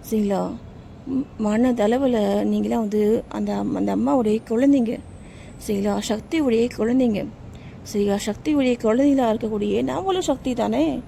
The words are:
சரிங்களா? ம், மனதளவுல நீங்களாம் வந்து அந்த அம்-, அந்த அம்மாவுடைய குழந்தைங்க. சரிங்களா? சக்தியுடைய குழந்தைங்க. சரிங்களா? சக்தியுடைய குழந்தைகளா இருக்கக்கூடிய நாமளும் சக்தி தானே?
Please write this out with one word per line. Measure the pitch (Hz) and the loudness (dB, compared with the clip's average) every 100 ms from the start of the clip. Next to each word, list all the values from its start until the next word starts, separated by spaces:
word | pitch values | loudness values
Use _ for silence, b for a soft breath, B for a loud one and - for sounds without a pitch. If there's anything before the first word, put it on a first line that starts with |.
| - | -2
சரிங்களா? | 220 202 190 180 233 - - - - - | 0 0 0 -2 -6 -12 -18 -18 -16 -6
ம், | 254 285 - 214 | -4 -4 -4 0
மனதளவுல | 214 254 247 208 240 269 240 202 202 | 2 2 4 2 4 2 2 2 2
நீங்களாம் | 208 208 208 233 220 | 2 0 0 0 0
வந்து | 214 208 226 - | 2 2 2 -2
அந்த | - 202 | -6 -4
அம்-, | 202 202 | -2 -2
அந்த | 196 202 196 | -2 0 0
அம்மாவுடைய | 240 285 214 220 - | 2 2 2 0 0
குழந்தைங்க. | 226 277 277 226 - - - B B B B - | 2 4 4 2 -4 -10 -18 B B B B -4
சரிங்களா? | 202 202 202 208 | -2 0 -2 -2
சக்தியுடைய | 214 - 330 277 226 240 - | -4 -2 0 2 4 2 0
குழந்தைங்க. | 220 254 247 196 - - - B B B - | 0 4 2 2 -4 -10 -16 B B B -6
சரிங்களா? | 208 202 202 214 | 0 2 0 -2
சக்தியுடைய | 202 - 294 254 240 | -4 0 2 2 2
குழந்தைகளா | 220 226 285 269 240 | 2 4 4 4 2
இருக்கக்கூடிய | 220 220 214 208 202 | 0 -2 -2 0 0
நாமளும் | 262 269 381 370 339 | 0 -2 -2 -2 0
சக்தி | 269 269 | -2 -2
தானே? | 247 208 233 320 254 | -2 0 2 0 -2